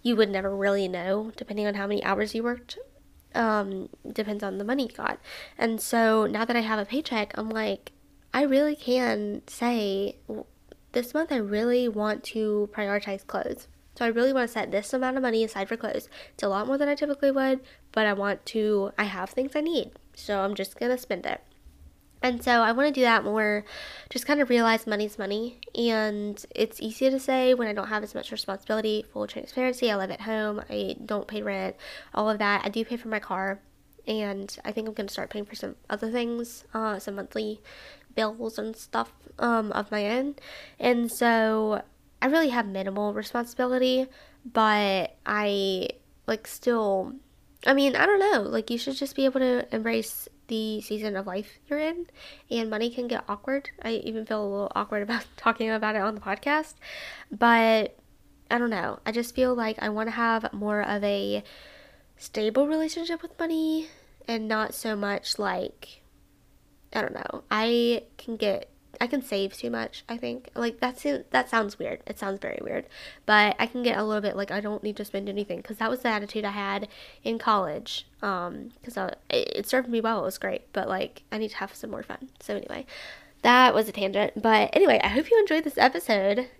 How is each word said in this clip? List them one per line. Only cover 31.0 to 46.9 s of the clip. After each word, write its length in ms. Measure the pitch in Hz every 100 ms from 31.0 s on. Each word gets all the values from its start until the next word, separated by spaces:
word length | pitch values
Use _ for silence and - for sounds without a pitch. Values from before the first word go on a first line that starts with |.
| 214
don't 200 | 208 -
pay 140 | 214
rent, 360 | 208 196 190 - - - -
all 160 | - 214
of 100 | 208
that. 280 | 208 202 -
I 20 |
do 160 | 214
pay 140 | 226 240
for 100 | 233
my 120 | 214
car, 400 | - 185 190 202 _ _ _ - -
and 480 | 220 208 196 196 -
I 100 | -
think 160 | 220 220
I'm 60 |
gonna 140 | 214 196
start 220 | - -
paying 160 | 214 208
for 80 |
some 220 | 220 202 - -
other 220 | 208 220
things, 540 | 240 233 233 233 - -
uh, 240 | 226 220 202
some 160 | 208
monthly 480 | 202 190 220 214 214 - - - - _ -
bills 420 | 214 226 226 226
and 160 | 220
stuff, 380 | 220 - 226 226 - - -
um, 320 | 240 233 214
of 180 | - 208
my 180 | 214 208
own. 240 | 240 277 285 - - - -
And 320 | - 240 233
so 680 | - 240 226 220 220 214 214 - _ _ _
I 40 | 262
really 220 | 311 311
have 180 | 240 208
minimal 460 | 190 190 196 208
responsibility, 920 | 208 214 247 233 - 254 254 254 254 262 - - -
but 680 | 247 233 214 208 202 190 170 - -
I, 640 | 208 208 202 196 185 - - _ _ -
like, 200 | 220 -
still, 680 | - - 233 208